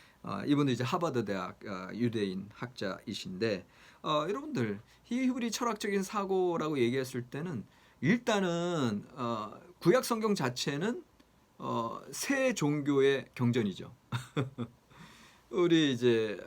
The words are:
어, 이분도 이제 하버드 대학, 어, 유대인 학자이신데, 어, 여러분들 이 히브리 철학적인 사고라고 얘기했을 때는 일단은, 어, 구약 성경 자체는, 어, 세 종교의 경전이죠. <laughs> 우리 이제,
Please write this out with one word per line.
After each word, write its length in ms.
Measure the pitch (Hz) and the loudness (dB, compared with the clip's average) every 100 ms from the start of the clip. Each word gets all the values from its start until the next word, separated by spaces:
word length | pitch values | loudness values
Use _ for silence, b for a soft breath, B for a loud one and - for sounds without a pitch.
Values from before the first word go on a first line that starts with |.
| B B | B B
어, 180 | - 98 135 | -8 -4 0
이분도 260 | 143 143 | 2 2
이제 120 | 120 | 0
하버드 420 | 123 180 165 123 104 | -2 -2 -2 -2 -2
대학, 320 | 98 92 - 107 | -4 -6 -10 -10
어, 240 | 92 92 | -10 -8
유대인 560 | 98 120 110 98 92 101 | -4 -2 0 -2 -4 -8
학자이신데, 1120 | - 123 - 101 - - 98 95 92 113 95 - B B B | -12 -12 -6 -6 -6 -8 -10 -8 -4 -2 -2 -6 B B B
어, 220 | - 151 160 | -2 0 0
여러분들 520 | 262 302 233 110 101 b b - | -2 -4 -2 -2 -4 b b -6
이 60 | 240 | 0
히브리 360 | 254 254 233 | 0 0 -2
철학적인 520 | - 233 214 214 196 | 0 -2 -2 0 0
사고라고 760 | 190 214 190 190 180 165 156 143 | 0 -2 0 2 4 2 0 2
얘기했을 440 | 117 131 127 123 | 2 2 -2 -6
때는 420 | 120 139 175 123 - b b b | -6 -8 -6 -6 -10 b b b
일단은, 1040 | 139 240 240 208 185 170 175 165 123 101 - | 2 2 2 2 2 0 0 0 0 -2 -6
어, 400 | - 120 113 107 - - - | -6 -4 -4 -6 -12 -20 0
구약 260 | 165 247 247 | 4 4 4
성경 300 | 226 220 196 | 0 2 2
자체는, 680 | 131 127 - 143 208 349 - _ _ _ _ - | 0 -2 -2 -2 -2 -4 -10 _ _ _ _ -12
어, 440 | 131 120 113 - - | -4 -2 -4 -6 -12
세 420 | - - 277 262 | -6 -2 2 2
종교의 760 | 208 147 147 143 139 139 135 135 - | 2 0 0 2 4 6 4 -2 0
경전이죠. 580 | 120 120 104 90 87 - _ | 2 4 2 -2 -10 -18 _
<laughs> 600 | 123 - - 131 - 117 - _ B B B B B _ | -10 -6 -4 -4 -6 -12 -12 _ B B B B B _
우리 420 | 214 170 165 147 | 0 4 6 4
이제, 480 | 120 123 113 110 90 | 4 4 4 2 -4